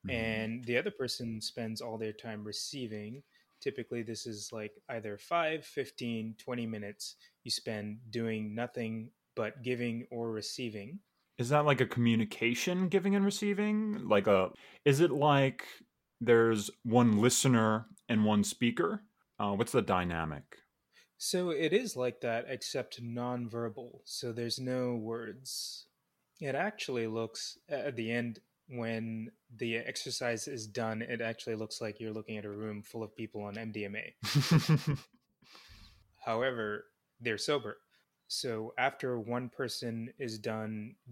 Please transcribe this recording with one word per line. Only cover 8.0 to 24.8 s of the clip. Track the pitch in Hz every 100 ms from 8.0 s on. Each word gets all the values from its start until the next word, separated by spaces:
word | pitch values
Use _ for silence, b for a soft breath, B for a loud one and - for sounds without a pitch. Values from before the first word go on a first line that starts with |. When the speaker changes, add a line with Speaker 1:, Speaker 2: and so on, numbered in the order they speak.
| 117
Speaker 2:
doing | 117 113 110 107
nothing | 107 120 127 113 110 117 _ _ -
but | 110 135
giving | 123 123 120 117 123
or | 120 117
receiving. | 110 104 - 120 107 104 190 _ _ _ -
Speaker 1:
Is | 120
that | 147 147
like | 131
a | 120
communication, | 123 120 113 107 - 117 120 - 180 185
giving | 196 196 202
and | 196
receiving? | 196 208 202 208 214 214 208 -
Like | 104 104
a, | 98 92 - B B 147
is | 139
it | 170
like | 139 147 139 135 - - - - _ _ -
there's | 117 117 113 110 104 -
one | 117 120 120 104
listener | 123 - 135 120 110 110 113 - -
and | 110
one | 107 104
speaker? | 101 - - - 175 208 - _ _ -
Uh, | 101
what's | 101 117
the | 127
dynamic? | 98 92 87 85 80 71 - - _ _ _ b b -
Speaker 2:
So | - 180 180
it | 147 160
is | 196 240 127
like | 127 -
that, | 120 113 127
except | 127 - 139 123 -
nonverbal. | 120 120 123 123 117 117 117 107 120 -
So | - - 123
there's | 113 117 120
no | 127 127